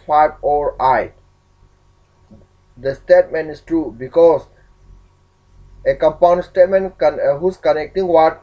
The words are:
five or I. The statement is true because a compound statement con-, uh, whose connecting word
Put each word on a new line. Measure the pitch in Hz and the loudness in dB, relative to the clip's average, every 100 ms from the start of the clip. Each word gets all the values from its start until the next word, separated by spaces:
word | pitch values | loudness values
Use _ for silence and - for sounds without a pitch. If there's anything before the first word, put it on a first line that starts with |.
| - | -2
five | 151 151 - | 0 0 -2
or | 143 147 143 - | -4 -2 -4 -2
I. | 127 123 - _ _ _ _ _ _ _ _ _ _ _ _ - _ _ _ - | 0 0 -4 _ _ _ _ _ _ _ _ _ _ _ _ -20 _ _ _ -10
The | 135 | -10
statement | 135 - 135 135 160 156 | -8 2 2 2 -6 -10
is | - | -12
true | - 165 135 113 | -6 -6 -6 -12
because | 131 165 170 139 - _ _ _ _ - _ _ _ _ _ _ - - - | -6 2 2 2 -4 _ _ _ _ -20 _ _ _ _ _ _ -20 -6 -4
a | 185 | 0
compound | 156 - 175 180 175 | 0 2 2 2 -2
statement | 190 180 190 190 - | 0 2 2 -2 -2
con-, | 151 147 | -2 -2
uh, | 139 143 | -4 -2
whose | 180 185 | -4 -4
connecting | 160 151 151 190 185 | -4 -2 -4 -6 0
word | 160 160 - | 2 2 -2